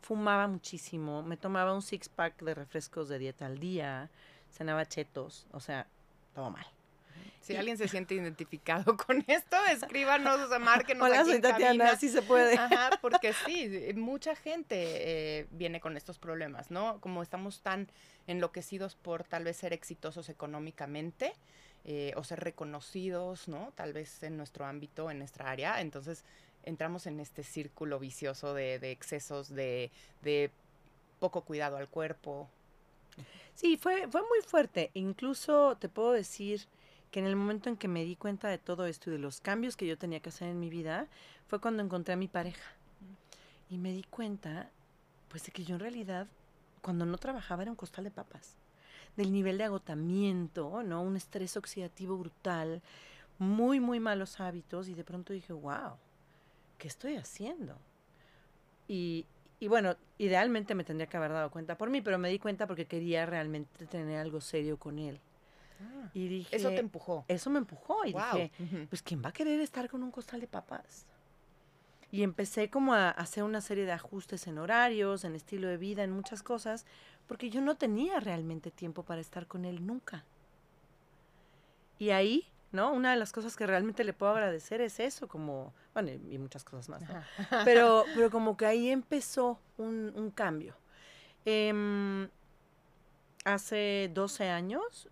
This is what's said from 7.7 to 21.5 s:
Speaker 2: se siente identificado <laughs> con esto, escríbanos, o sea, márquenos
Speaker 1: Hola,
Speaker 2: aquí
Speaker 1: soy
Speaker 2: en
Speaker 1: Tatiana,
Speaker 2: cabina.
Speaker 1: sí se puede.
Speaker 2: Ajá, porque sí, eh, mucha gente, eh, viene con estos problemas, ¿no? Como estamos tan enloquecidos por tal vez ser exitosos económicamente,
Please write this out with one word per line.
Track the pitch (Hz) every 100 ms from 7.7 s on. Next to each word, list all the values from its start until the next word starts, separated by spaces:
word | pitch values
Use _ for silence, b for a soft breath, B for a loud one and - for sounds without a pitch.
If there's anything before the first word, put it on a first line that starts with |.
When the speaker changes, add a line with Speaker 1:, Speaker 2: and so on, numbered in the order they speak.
| 220
Speaker 2:
se | 202
siente | 190 185 190
identificado | 170 160 165 151 - 165 202 214
<laughs> | -
con | 254 294
esto, | 311 - 359 403
escríbanos, | 269 - 277 269 285 277 269
o | 262
sea, | 240
márquenos | 233 240 254 254 254
Speaker 1:
Hola, | 254
Speaker 2:
aquí | 330
Speaker 1:
soy | 240
Speaker 2:
en |
Speaker 1:
Tatiana, | 247 226 247 240 240
Speaker 2:
cabina. | 240
Speaker 1:
sí | 285
se | 247
puede. | 208 247 240 240
Speaker 2:
Ajá, | 247 240 254 -
porque | 240 240 220
sí, | - - 349 233
eh, | 190 123 208
mucha | 233 277 311 302
gente, | 311 330 302 196 165 160 160 160 156 151
eh, | 151
viene | 165 170 165
con | 165 147
estos | - 175
problemas, | 170 165 151 135 -
¿no? | 175 220 208
Como | 190 180
estamos | 170 180 196 -
tan | 196 190 196 B B B -
enloquecidos | 180 175 180 - 190 190 -
por | 175 165
tal | - 170 170
vez | 170
ser | 180
exitosos | 165 - 170 156 170 156
económicamente, | 147 151 151 156 - 143 147 165 - 294 440 B